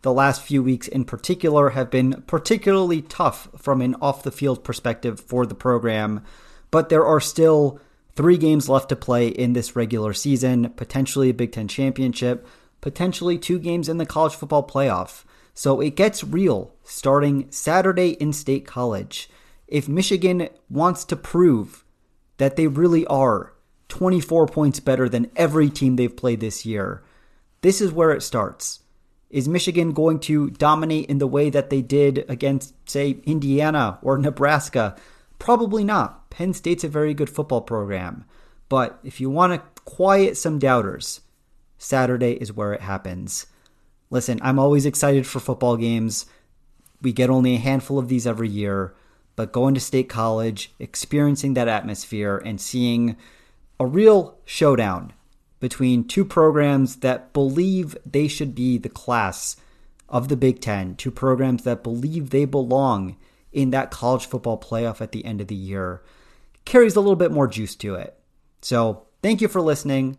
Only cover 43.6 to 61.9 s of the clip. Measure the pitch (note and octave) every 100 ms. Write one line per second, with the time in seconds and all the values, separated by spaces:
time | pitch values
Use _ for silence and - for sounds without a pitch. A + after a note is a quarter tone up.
43.6 | _ _ _ _ _ B2+ A#2+ A#2 C3 C3+
44.6 | C#3 D3 C#3+ - C#3+ C#3 B2+ C3 - B2+
45.6 | B2 A#2 A#2 A#2 A2+ G#2 - _ _ _
46.6 | _ _ _ _ C3 A2+ B2 C3 B2+ B2
47.6 | B2+ C3+ - C#3 B2 B2+ A#2 A2 A2+ G2+
48.6 | G2+ G2 F#2+ _ _ _ _ - A2 B2
49.6 | C3+ C3+ - C3 B2+ - A2+ A2 A2+ G2+
50.6 | - _ - - - D3 D3 C#3+ C#3 B2+
51.6 | A#2 G#2+ A2 G2+ - G#2+ G#2 G2 - G2+
52.6 | - B2+ B2 A#2 A#2 A2+ - _ _ _
53.6 | _ _ B2+ D#3+ A3 G3+ D#3+ - - -
54.6 | D3+ B2+ G#2 F2+ - - _ _ _ _
55.6 | B2+ - B2+ B2 A#2 - G3 - D#3 D3
56.6 | D3 C#3 B2+ - C3 B2+ - D3 C#3 C#3
57.6 | F#3 F#3+ D#3 - - C#3 C#3+ D3 C#3 A#2+
58.6 | B2+ A#2+ - - - A#2+ G2 - - -
59.6 | - _ - _ _ B2+ C3+ C3+ C3 B2+
60.6 | A#2+ G2+ F#2 F2+ C3+ - C3 B2+ C3 A#2+
61.6 | B2 A#2+ A#2